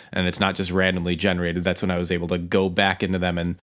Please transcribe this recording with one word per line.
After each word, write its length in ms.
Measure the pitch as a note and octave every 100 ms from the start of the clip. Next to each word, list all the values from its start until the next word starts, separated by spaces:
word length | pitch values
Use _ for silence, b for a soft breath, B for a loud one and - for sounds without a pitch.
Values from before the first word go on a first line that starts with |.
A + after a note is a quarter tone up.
| B
and 140 | - F2+
it's 140 | F2
not 160 | G2 F#2
just 160 | F#2
randomly 420 | F#2 F#2 F#2 F2
generated. 480 | F2 G2 F2+ F2 E2+
That's 200 | F2 F2
when 80 | G2
I 60 | F2+
was 120 | F2
able 160 | F2 E2+
to 80 | F2+
go 300 | F2 G2 F#2+
back 360 | F2 G2 F#2
into 140 | F#2+ F#2
them 180 | F2+ F2
and 180 | F2 F2